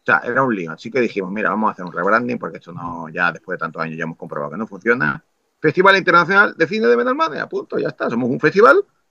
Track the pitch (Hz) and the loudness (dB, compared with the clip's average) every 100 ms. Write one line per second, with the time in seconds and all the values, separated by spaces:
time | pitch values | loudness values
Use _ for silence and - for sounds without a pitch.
0 | - 90 120 120 135 101 80 80 117 127 | 0 0 2 0 0 -2 -6 -10 -4 -2
1 | 113 101 92 104 92 107 107 95 90 87 | 0 -2 -6 -4 -2 0 -2 -4 -8 -2
2 | 98 113 123 117 90 - 85 85 87 85 | 2 2 0 -6 -8 -12 -16 -12 -12 -12
3 | 80 85 87 80 - 85 82 82 80 80 | -8 -2 -2 -4 -8 -8 -8 -8 -8 -6
4 | 82 82 85 78 73 87 110 95 110 123 | -8 -10 -10 -8 -8 -8 -10 -6 -2 0
5 | 73 67 _ _ _ _ 156 175 190 190 | 0 -4 _ _ _ _ -2 4 6 6
6 | 180 170 165 196 214 - 160 214 233 240 | 4 4 4 4 4 2 -2 2 2 2
7 | 247 285 320 - - - - - - - | 2 -2 -2 -4 -6 -8 -6 -4 -4 -4
8 | - 117 123 147 151 180 247 359 - _ | -4 -2 -2 0 2 6 6 6 2 _
9 | _ | _